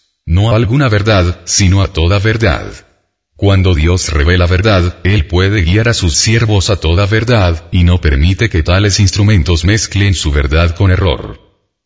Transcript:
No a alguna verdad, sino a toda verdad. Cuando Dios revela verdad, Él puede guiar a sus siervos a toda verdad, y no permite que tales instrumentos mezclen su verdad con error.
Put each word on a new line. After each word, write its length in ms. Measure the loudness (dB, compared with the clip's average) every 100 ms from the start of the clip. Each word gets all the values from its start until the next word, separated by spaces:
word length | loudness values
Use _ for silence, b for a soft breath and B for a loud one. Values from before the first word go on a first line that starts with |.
| _ _ -2
No 240 | 0 2
a 40 | 0
alguna 320 | 0 0 0
verdad, 540 | 0 0 0 0 -4 -6
sino 360 | -2 2 2
a 60 | 0
toda 320 | -2 -2 0
verdad. 480 | -2 0 -2 -2 -6 -16 -20 _ _ _ _ -4
Cuando 380 | 0 2 2
Dios 360 | 2 0 0 -2
revela 360 | -2 0 2 2
verdad, 540 | 0 2 0 0 -2
Él 220 | -2 -2 0
puede 380 | 0 0 0
guiar 260 | 0 0 0
a 60 | 0
sus 180 | -2
siervos 560 | -2 0 0 0 0 0
a 60 | -2
toda 320 | 0 0 0
verdad, 640 | 0 0 0 0 -2 -2
y 140 | 0 2
no 140 | 2
permite 520 | 2 2 0 0 -2
que 100 | -2
tales 380 | 0 0 0 2
instrumentos 680 | 0 2 2 2 2 0 0
mezclen 480 | -2 -2 -2 0
su 180 | 0 -2
verdad 440 | -2 0 0 0 0
con 160 | 0
error. 480 | 2 0 -2 -6 -16 _ _ _ _